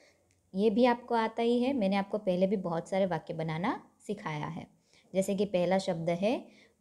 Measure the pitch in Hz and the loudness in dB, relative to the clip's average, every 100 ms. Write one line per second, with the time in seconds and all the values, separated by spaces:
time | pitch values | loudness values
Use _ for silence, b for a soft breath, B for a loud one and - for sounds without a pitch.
0 | B B B B _ 190 214 208 247 240 | B B B B _ 0 2 4 4 4
1 | - 233 220 220 233 240 247 277 190 196 | 0 0 0 0 0 2 2 0 0 0
2 | 196 208 190 180 190 208 170 165 170 190 | 0 -4 0 2 2 0 -2 -4 -2 0
3 | 196 160 - 160 160 160 196 392 - _ | 0 0 -4 -6 -4 -2 -2 -4 -8 _
4 | - 202 170 151 151 165 - _ b b | -10 -8 -6 -6 -6 -8 -14 _ b b
5 | b 185 190 196 202 180 175 190 190 170 | b -2 0 0 0 2 2 2 0 -2
6 | 165 175 202 285 B B B B | 0 0 0 0 B B B B